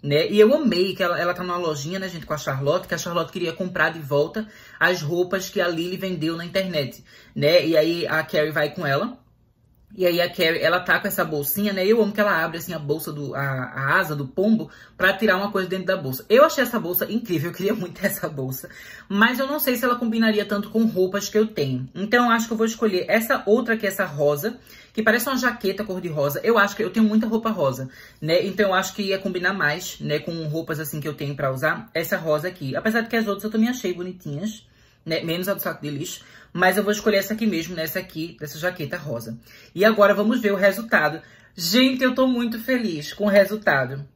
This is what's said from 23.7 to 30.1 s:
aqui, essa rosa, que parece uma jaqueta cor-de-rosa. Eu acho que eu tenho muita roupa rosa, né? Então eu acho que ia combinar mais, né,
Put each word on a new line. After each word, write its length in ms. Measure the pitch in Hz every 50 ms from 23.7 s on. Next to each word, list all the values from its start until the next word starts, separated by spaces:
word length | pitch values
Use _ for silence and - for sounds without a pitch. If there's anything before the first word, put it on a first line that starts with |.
| 226
aqui, 120 | 220 -
essa 180 | 196 - - 190
rosa, 540 | 165 143 143 143 147 147 143 151 220 247 - - - - - - -
que 80 | _ -
parece 280 | 220 226 220 240 240 285
uma 80 | 269
jaqueta 480 | 254 254 - 226 - - 190 190 - 208
cor-de-rosa. 560 | - 185 180 170 175 151 151 139 143 143 151
Eu 160 | - 214 233 214
acho 160 | 196 202 -
que 80 | -
eu 80 | 214 -
tenho 160 | - 226 220
muita 220 | 214 214 220 220 220
roupa 220 | 220 220 220 220
rosa, 380 | 214 180 151 135 127 123 131 131 - - - - - _
né? 240 | - 156 165 175 -
Então 260 | 196 190 - 208 196
eu 40 | 185
acho 200 | 185 190 - -
que 80 | -
ia 160 | 202 190 190 190
combinar 340 | 190 196 180 180 175 180
mais, 480 | 190 196 156 147 147 180 180 - - -
né, 180 | 147 147